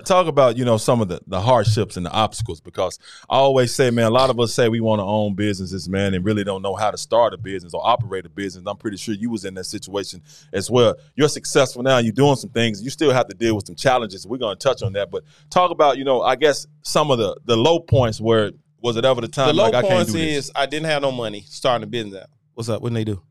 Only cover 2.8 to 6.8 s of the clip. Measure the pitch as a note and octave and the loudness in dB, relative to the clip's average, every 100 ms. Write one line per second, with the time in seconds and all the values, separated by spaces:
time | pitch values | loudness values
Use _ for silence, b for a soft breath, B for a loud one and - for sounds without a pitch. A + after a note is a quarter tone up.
2.8 | F#2 - B B B B2+ C#3 C3 A#2+ - | -6 -6 B B B 2 4 4 2 2
3.8 | B2+ A#2 A2+ A#2+ C3+ A#2 A#2 - A#2 A2+ | 2 4 4 4 4 2 0 2 2 2
4.8 | A2 G#2+ F#2+ G#2+ G#2 F#2+ G#2 F#2+ F#2 F#2+ | 0 0 0 -2 -2 -2 -2 -2 -6 -8
5.8 | E2 F#2+ G2 F#2 F#2 G#2+ G2 F#2+ G2 F#2+ | -4 -2 0 0 0 -2 -2 -4 -6 -2